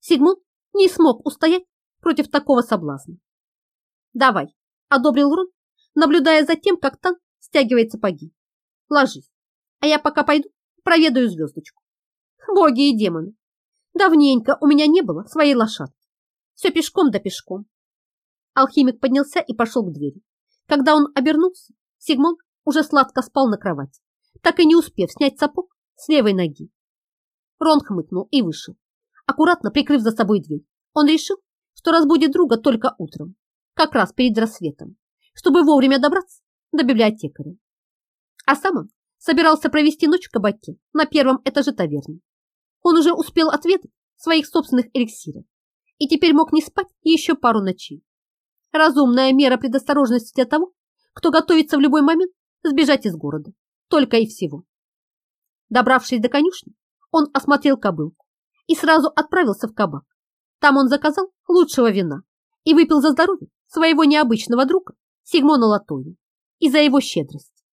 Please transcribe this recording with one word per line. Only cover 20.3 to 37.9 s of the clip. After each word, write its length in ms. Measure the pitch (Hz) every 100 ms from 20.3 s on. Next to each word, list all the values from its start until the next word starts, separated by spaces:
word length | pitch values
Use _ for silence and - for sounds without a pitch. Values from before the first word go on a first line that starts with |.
| _ _ _ _
Когда 280 | 294 277
он 160 | 302 294
обернулся, 580 | 285 269 311 359 370 _ _ _ _
Сигмунд 400 | - 269 311 330 _ _
уже 180 | - 294
сладко 400 | 302 294 262 -
спал 260 | 247 - 269
на 80 | 208
кровати, 440 | 196 147 139 _ _ _ _ _
так 180 | - 339
и 60 | 330
не 100 | 330
успев 340 | - - 175
снять 260 | - 277 -
сапог 360 | 294 - 359 _ _
с 140 | _ -
левой 260 | 302 220
ноги. 360 | 190 170 139 151 _ _ _ _ _ _ _ _ _
Рон 220 | 320 302
хмыкнул 480 | 269 185 156 180 208
и 120 | 285
вышел, 340 | 185 151 - - _ _ _ _ -
аккуратно 440 | - 320 339 214
прикрыв 300 | 277 294 285
за 80 | 220
собой 300 | 220 202 208
дверь. 240 | 147 147 _ _ _
Он 120 | - 294
решил, 300 | 311 - 392 _ _ _
что 160 | _ -
разбудит 420 | 330 294 320 294
друга 260 | 311 320 226
только 360 | 247 226 - -
утром, 360 | 165 - 156 190 _ _ _
как 200 | - 208
раз 180 | 233 185
перед 240 | - 254 214
рассветом, 580 | 226 - 165 143 - - _ _ _
чтобы 280 | - 359 294
вовремя 360 | 302 294 262 269
добраться 440 | 294 370 370 _ _ _ _
до 120 | 302
библиотекаря. 720 | 254 233 220 214 147 _ 151 180 _ _ _